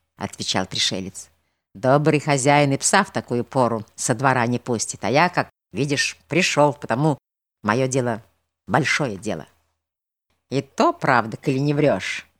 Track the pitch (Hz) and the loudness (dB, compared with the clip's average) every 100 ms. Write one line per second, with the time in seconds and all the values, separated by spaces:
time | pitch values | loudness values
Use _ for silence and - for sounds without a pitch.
0 | _ - 101 - 104 104 92 - - 95 | _ -12 -12 -10 -4 -4 -4 -4 -4 -4
1 | 95 - - _ _ _ _ 98 127 143 | -10 -14 -20 _ _ _ _ -2 2 4
2 | 151 151 151 139 131 143 143 135 - 196 | 4 0 0 0 4 4 4 0 2 2
3 | 202 123 - 120 110 135 117 113 - - | 0 -4 -4 -6 -2 0 0 0 -8 -10
4 | - 117 135 127 120 120 - 110 - - | -4 0 2 2 0 -2 -2 -4 -4 -6
5 | 101 139 175 160 - _ _ 101 139 139 | 0 2 2 0 -6 _ _ -6 -4 -2
6 | - - - 160 180 147 147 - - 113 | -4 -6 -4 -2 0 2 2 2 -4 0
7 | 156 135 _ _ _ _ 104 117 131 135 | 0 -2 _ _ _ _ 0 0 2 0
8 | 120 110 _ _ _ _ - 127 127 - | -2 -4 _ _ _ _ -2 0 2 -2
9 | 139 95 104 82 - _ _ _ _ _ | -2 -6 -8 -8 -10 _ _ _ _ _
10 | _ _ _ _ - 135 131 - 320 - | _ _ _ _ -6 -6 -6 0 0 0
11 | 156 123 110 - - 131 143 147 147 95 | 2 2 2 -4 -2 0 0 2 2 0
12 | - - - _ | -4 -10 -12 _